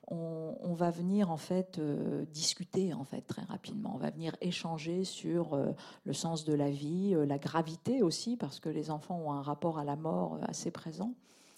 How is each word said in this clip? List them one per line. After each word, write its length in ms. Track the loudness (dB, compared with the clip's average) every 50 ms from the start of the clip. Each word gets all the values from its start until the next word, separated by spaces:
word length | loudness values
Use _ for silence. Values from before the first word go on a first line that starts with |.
| -8
on, 480 | -6 -4 -4 -4 -4 -4 -4 -4 -6 -6 -4
on 120 | -2 -2 2
va 160 | 2 4 2
venir, 400 | 2 2 2 4 4 6 4 4
en 80 | 2
fait, 400 | -2 0 2 2 2 2 0 -2
euh, 480 | -2 0 0 2 0 0 0 0 -2 -2 -4
discuter, 640 | -4 -2 0 0 0 0 -2 -2 2 2 2 2 0
en 100 | -2 -6
fait, 180 | -6 -6 -8
très 220 | -6 -6 -8 -8 -8
rapidement. 480 | -8 -8 -10 -8 -6 -6 -4 -4 -4 -4
On 40 |
va 120 | -2 -2 -2
venir 260 | -2 -2 -4 -4 -4 -2
échanger 640 | -2 -2 -2 -2 -2 -4 -4 -4 -2 -2 0 0 0
sur, 500 | -2 -4 -6 -2 0 2 2 2 2 2
euh, 200 | 2 2 2 0 -2 -6 -16 -16 -10 -6
le 80 | -4 -4
sens 320 | -2 0 -2 -2 0 0
de 80 | 2 4
la 160 | 4 4 2
vie, 440 | 2 0 -2 0 0 2 4 4 6
euh, 120 | 6 6
la 120 | 4 2
gravité 640 | 0 0 2 2 2 2 2 -2 -4 0 2 4 6
aussi, 360 | 6 4 4 2 -2 -2 -2
parce 240 | -2 -2 -4 -6 -6
que 80 | -4 -4
les 200 | -2 -2 -2 -2
enfants 300 | -2 -4 -4 -4 -4 -4
ont 140 | -2 -2 -2
un 80 | -2
rapport 360 | 0 -2 -2 0 0 0 0
à 60 | 0 0
la 140 | 0 0
mort, 380 | 0 0 0 2 2 2 0 -2
euh, 100 | -2 -4
assez 240 | -4 -4 -2 -4 -4
présent. 420 | -6 -6 -8 -8 -4 -4 -4 -4 -4 -6 _ -20 -20 -20 -20 -20 -20